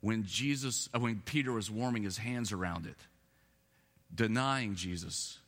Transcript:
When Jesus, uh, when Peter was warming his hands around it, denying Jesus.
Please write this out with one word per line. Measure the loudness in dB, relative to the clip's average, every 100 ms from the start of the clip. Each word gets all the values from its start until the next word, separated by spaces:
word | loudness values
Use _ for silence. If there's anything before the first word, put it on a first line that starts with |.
When | 2 2
Jesus, | 2 0 0 0 0 -2 0
uh, | 2
when | 2 0
Peter | 0 0 2
was | 0 -2
warming | 0 0 2
his | 0 -2
hands | -2 -2 -2
around | 0 0 -2 -6
it, | -10 -20 _ _ _ _ _ _ _ _ _ _
denying | 2 2 4 2 2 0 -2
Jesus. | -4 -4 -4 -6 -6 -10